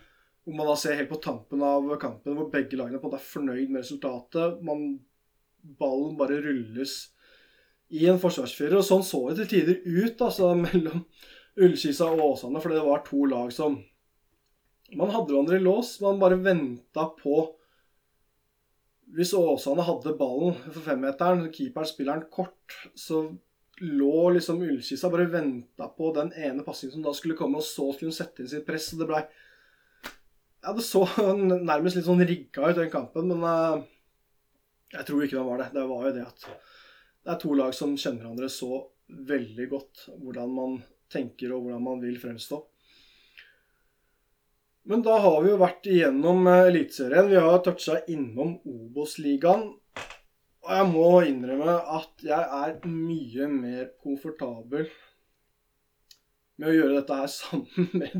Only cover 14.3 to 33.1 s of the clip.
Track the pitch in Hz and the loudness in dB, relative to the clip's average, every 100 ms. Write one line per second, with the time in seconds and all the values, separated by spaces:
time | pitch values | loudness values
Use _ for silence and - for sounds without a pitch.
14.3 | _ _ _ _ _ _ 147 190 226 151 | _ _ _ _ _ _ -4 -2 -2 0
15.3 | 139 151 190 185 208 240 - 196 196 185 | 0 2 4 4 2 -2 -2 -2 4 4
16.3 | 185 190 175 131 120 - 160 160 - 143 | 4 2 2 0 -6 -10 -6 -6 -4 0
17.3 | 151 160 - _ _ _ _ _ _ _ | 0 0 -6 _ _ _ _ _ _ _
18.3 | _ _ _ _ _ _ _ _ 156 175 | _ _ _ _ _ _ _ _ -2 2
19.3 | 190 165 135 139 160 170 160 147 151 131 | 4 4 2 0 0 0 -2 -4 -2 -2
20.3 | 131 175 175 160 156 156 131 135 135 175 | 0 0 -2 -8 -10 -4 -2 -2 0 2
21.3 | 180 160 - 131 143 156 - 139 156 160 | 2 0 -6 -6 -4 -6 -4 -4 -4 -6
22.3 | - 180 - - - - - - 160 156 | -8 -8 -10 -20 -20 -20 -16 -4 -4 -4
23.3 | 180 _ _ _ - 170 143 139 160 175 | -10 _ _ _ -12 -4 0 2 4 4
24.3 | 180 170 170 175 131 - 139 180 170 175 | 4 0 -2 -2 -4 -6 -4 0 2 2
25.3 | 170 147 123 - - - - 160 147 160 | 0 -2 -6 -10 -14 -14 -4 -2 -2 -4
26.3 | 160 147 131 151 - 135 156 151 143 165 | -6 -6 -6 -8 -10 -12 -8 -6 -4 -6
27.3 | - 139 151 151 - 139 139 160 156 - | -4 -2 -2 -4 -4 -6 -4 -8 -8 -10
28.3 | - 127 151 151 156 - 165 160 156 156 | -12 -10 -10 -6 -6 -6 -6 -2 -2 -4
29.3 | - _ _ _ _ _ _ - - _ | -12 _ _ _ _ _ _ -18 -18 _
30.3 | _ _ _ 175 214 226 196 180 - 202 | _ _ _ -8 -6 0 2 2 2 2
31.3 | 202 185 180 170 151 175 180 170 180 175 | 2 2 2 2 2 2 0 2 4 4
32.3 | 175 - - 156 175 160 151 120 | 0 -6 0 2 2 -2 -4 -6